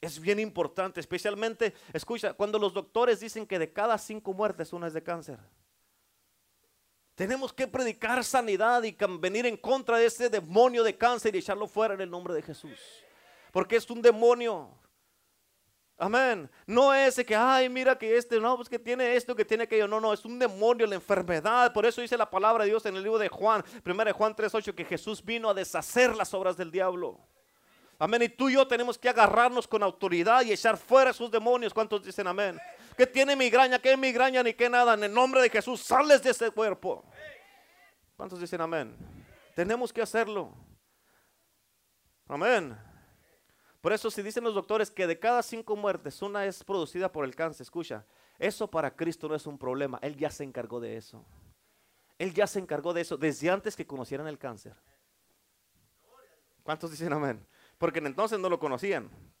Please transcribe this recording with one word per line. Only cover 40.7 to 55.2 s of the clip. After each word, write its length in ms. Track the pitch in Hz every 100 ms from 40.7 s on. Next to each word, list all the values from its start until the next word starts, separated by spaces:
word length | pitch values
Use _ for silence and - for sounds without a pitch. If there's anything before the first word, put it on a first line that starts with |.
| - _ _ _ _ _ _ _ _ _ _ _ _ _ _ _
Amén. 480 | 139 196 240 156 110 107 - _ _ _ _ _ _ _ _
Por 120 | 160
eso 180 | 214 226
si 100 | 208
dicen 220 | 202 220
los 120 | 233 208
doctores 360 | 180 214 202
que 160 | - 180
de 120 | 165
cada 220 | 220 247
cinco 340 | 233 226 226 208
muertes 460 | 208 180 147 -
una 240 | 202 202 196
es 180 | 190
producida 480 | - 196 151 175 185
por 120 | 160
el 120 | 135 123
cáncer, 280 | 160 147
escucha, 420 | 127 170 160 113 - _ _ _
eso 320 | 190 202 214
para 260 | 165 147 -
Cristo 320 | 165 160 156
no 80 | 151
es 100 | 151
un 120 | 143
problema. 420 | 127 127 139 127
Él 160 | 147 143
ya 120 | 147
se 140 | -
encargó 360 | 139 127 117 120
de 180 | 117 113
eso. 280 | 110 113 113 - _ _ _ _ _ _ _ _
Él 160 | 180
ya 120 | 170 202
se 120 | 202
encargó 340 | 180 147 156
de 80 | 170
eso 140 | 165 147
desde 320 | 156 135 156
antes 260 | 196 208 -
que 120 | 147
conocieran 400 | 139 120 135 156
el 100 | 147
cáncer. 380 | 135 107 - 101 _ _ _ _